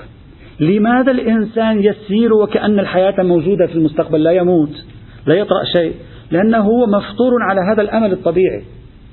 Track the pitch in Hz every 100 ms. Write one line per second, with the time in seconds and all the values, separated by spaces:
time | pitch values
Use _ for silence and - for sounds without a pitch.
0 | - - - - - - 151 208 214 247
1 | 262 254 233 226 208 226 220 214 202 196
2 | - 202 233 220 202 214 208 208 190 180
3 | 190 196 185 175 160 202 170 160 160 156
4 | 160 156 156 185 180 175 147 147 - -
5 | - - - 165 202 185 - 175 165 -
6 | - - - 165 214 226 202 233 240 202
7 | - - 247 247 196 190 185 214 208 214
8 | 220 180 170 170 185 107 - - - -
9 | -